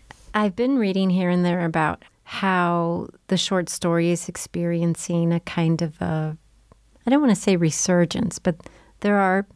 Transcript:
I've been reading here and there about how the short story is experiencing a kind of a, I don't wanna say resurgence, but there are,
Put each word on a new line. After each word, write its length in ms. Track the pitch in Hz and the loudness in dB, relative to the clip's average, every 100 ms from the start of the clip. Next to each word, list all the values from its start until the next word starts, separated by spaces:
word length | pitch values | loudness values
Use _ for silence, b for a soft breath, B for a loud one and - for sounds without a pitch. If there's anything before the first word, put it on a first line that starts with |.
| - - - | -20 -20 -6
I've 220 | 214 208 175 | -2 -2 0
been 220 | 254 269 | 0 0
reading 320 | 202 190 190 | 0 0 0
here 200 | 185 180 | 2 2
and 160 | 180 175 | 2 2
there 180 | 180 | 0
about 400 | 170 165 151 - - _ | 0 0 -2 -4 -12 _
how 840 | - - 196 180 175 170 170 170 - - - | -14 -4 0 0 2 0 -2 -4 -6 -14 -4
the 100 | 185 | -2
short 320 | - 190 165 | 0 -2 -2
story 420 | - 175 170 170 | -4 0 2 2
is 160 | 170 - | 0 -4
experiencing 1040 | - - 175 170 170 170 160 - 170 170 | -12 -10 -4 -2 0 0 -2 -2 0 2
a 80 | 170 | 0
kind 420 | - - 165 165 | -2 -2 0 0
of 200 | 165 - | -2 -4
a, 340 | 175 160 156 156 _ _ _ - _ _ 233 | -4 -2 -4 -8 _ _ _ -20 _ _ 0
I 40 | |
don't 120 | 277 | 2
wanna 140 | 285 196 | 4 2
say 200 | - 180 | 2 2
resurgence, 840 | 160 - - 175 170 - 165 - | 2 0 2 2 2 0 -4 -2
but 300 | - 160 B B B _ | -4 -4 B B B _
there 160 | 208 202 | 0 2
are, 300 | 190 190 196 | 4 2 -2